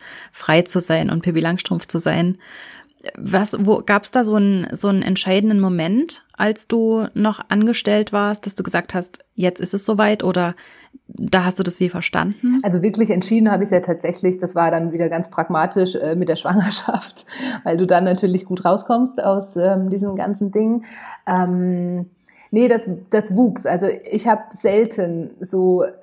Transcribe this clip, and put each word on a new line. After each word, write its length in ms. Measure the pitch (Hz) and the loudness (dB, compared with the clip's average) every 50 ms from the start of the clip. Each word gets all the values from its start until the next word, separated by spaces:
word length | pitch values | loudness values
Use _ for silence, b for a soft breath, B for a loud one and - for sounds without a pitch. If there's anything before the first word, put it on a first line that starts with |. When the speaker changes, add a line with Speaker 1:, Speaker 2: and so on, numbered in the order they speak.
| B B B B B B | B B B B B B
Speaker 1:
frei 300 | B - - - 156 170 | B -8 -2 2 2 4
zu 180 | 180 - - 180 | 2 2 0 -2
sein 300 | 170 - 160 160 156 - | 0 0 0 0 0 0
und 100 | 160 165 | -2 -2
Pippi 200 | - 180 165 160 | -2 0 0 0
Langstrumpf 460 | 160 165 175 - - - 175 165 - - | 0 0 -2 -2 -4 -4 -4 -6 -4 -6
zu 100 | - 165 | -6 -4
sein. 400 | - 160 160 170 170 180 185 B B B B B B B B B B B B - - - - | -2 0 0 2 0 0 -2 B B B B B B B B B B B B -16 -16 -14 -12
Was, 400 | - - 202 190 190 208 208 - - | -10 -6 -2 0 0 0 0 0 0
wo, 200 | 202 208 208 - - | 2 2 2 2 2
gab's 240 | - 202 202 202 - | 2 0 2 0 0
da 140 | - 254 233 | 0 0 2
so 100 | 214 214 | 2 2
einen, 320 | 208 202 202 196 185 - - | 4 4 4 2 0 -2 -4
so 160 | - - - 202 | -6 -2 0 2
einen 140 | 196 190 | 2 2
entscheidenden 580 | - - 190 - - 190 190 202 208 220 214 202 | 2 0 0 0 0 2 2 2 4 4 4 4
Moment, 640 | 190 190 180 170 160 170 208 254 330 330 - - - _ _ | 2 2 2 0 0 0 2 0 0 -2 -6 -12 -14 _ _
als 300 | - 202 214 214 - - | -2 0 0 0 -2 -4
du 400 | - 233 226 226 220 226 220 214 - - | -2 0 0 2 2 0 0 -2 -2 -2
noch 260 | - 208 220 202 - - - | 0 0 0 0 -4 -4 -2
angestellt 640 | 208 208 214 233 226 - - 208 208 214 214 - | 0 2 2 2 2 0 0 0 2 2 0 0
warst, 320 | 208 202 208 208 208 208 - | 0 0 0 0 -2 -4 -6
dass 120 | 202 - | -8 -8
du 80 | - 180 | -6 -6
gesagt 280 | 175 - 175 175 - | -4 -4 -4 -4 -4
hast, 280 | - 180 180 - - - _ _ _ | -6 -6 -6 -8 -12 -20 _ _ _
„Jetzt 240 | - 180 180 180 - | -2 -2 -2 -2 -2
ist 120 | - - | -6 -6
es 140 | - 202 - | -6 -4 -2
soweit“, 380 | - 214 202 214 208 214 214 - | 0 2 2 2 2 2 0 0
oder 320 | 185 175 180 175 170 170 B B B B B B B B - _ | 0 0 0 -2 -2 -4 B B B B B B B B -20 _
da 380 | - - - - - - 185 180 | -18 -10 -8 -2 0 2 2 2
hast 160 | 185 185 - | 2 0 0
du 20 | |
das 160 | 180 180 180 - | -2 -2 0 0
wie 120 | 185 175 | -2 -2
verstanden? 720 | 180 180 170 - - 175 160 196 208 - - 247 247 269 233 | -2 -4 -6 -2 -2 0 -2 -2 -2 -2 0 2 2 2 2
Speaker 2:
Also 180 | 202 175 170 | 2 2 2
wirklich 280 | 175 214 208 214 226 190 | 2 0 2 2 2 2
entschieden 420 | 202 185 - - 226 226 220 214 | 2 0 2 2 2 4 4 4
habe 100 | 202 180 | 4 2
ich's 80 | 202 202 | 2 2
ja 100 | 190 180 | 2 2
tatsächlich, 580 | 185 180 165 170 - 170 180 - 190 185 185 185 | 2 0 -2 -2 -2 -4 -4 0 0 0 0 0
das 180 | 180 170 - | -4 -4 0
war 160 | 170 170 165 | 0 2 2
dann 200 | 165 165 165 170 | 2 0 0 -2
wieder 160 | 165 165 170 165 | -2 -2 -2 -2
ganz 220 | 165 170 180 - | -2 -2 -4 -4
pragmatisch, 640 | - - 165 - 175 156 160 - - 202 185 185 185 | -4 -4 -2 0 0 0 0 0 2 0 0 0 0
äh, 220 | - 143 156 165 | -2 -2 -2 -2
mit 120 | 180 180 170 | 0 0 0
der 80 | 156 | -2
<laughs> 0 | |
Schwangerschaft, 880 | - - - 185 208 180 208 - - - - - 190 - - - - - B B B 254 254 233 B | -2 -2 0 2 2 2 0 -2 -4 -4 -4 -4 -6 -6 -12 -18 -20 -20 B B B -8 -8 -8 B
weil 140 | - 165 170 | -4 -4 -2
du 100 | 170 185 | 0 2
dann 160 | 180 185 175 | 2 4 4
natürlich 420 | 190 185 185 185 208 185 180 185 - | 4 2 2 2 2 0 0 -2 -2
gut 200 | - 185 - - | -6 -8 -2 2
rauskommst 580 | 170 190 - - - 233 240 254 254 - - | 2 2 2 0 0 0 2 0 0 -2 -2
aus, 340 | - 196 196 202 196 - - | 0 0 0 0 -2 -4 -2
ähm, 340 | 175 175 190 196 190 190 190 | 0 0 2 2 0 0 -2
diesem 260 | 190 196 202 202 190 | -2 -2 -2 -4 -4
ganzen 340 | - - 196 202 202 208 190 | -4 -4 -4 -4 -4 -4 -2
Ding. 340 | 196 214 220 220 233 240 226 B B B B B B B _ - | 0 0 0 2 0 -2 -4 B B B B B B B _ -2
Ähm, 800 | 185 185 180 180 180 180 180 180 180 175 175 175 180 180 180 180 _ _ _ b b b b b | 0 0 2 0 0 0 0 0 -2 -2 -2 -4 -4 -6 -8 -8 _ _ _ b b b b b
nee, 160 | 208 220 247 | 2 4 4
das, 240 | 247 233 220 - 185 170 175 - - | 4 4 2 0 -4 -8 -8 -4 0
das 260 | - 214 214 214 185 | 0 0 0 2 2
wuchs. 280 | 220 254 208 - - - | 4 4 4 2 -2 -2
Also 220 | 131 170 175 196 175 - - - - | -2 0 0 0 -2 -2 -4 -6 -6
ich 160 | 202 - - | -6 -2 2
hab 260 | 233 220 - - - | 2 2 0 0 -8
selten 800 | - - - 190 202 214 233 220 - 208 180 170 170 165 160 - - - | -12 -2 0 2 4 4 2 2 0 -4 -4 -4 -4 -6 -8 -10 -12 -16
so 440 | 190 - - 185 185 185 180 180 - - - - | -10 -4 -2 2 2 4 4 2 2 -2 -4 -10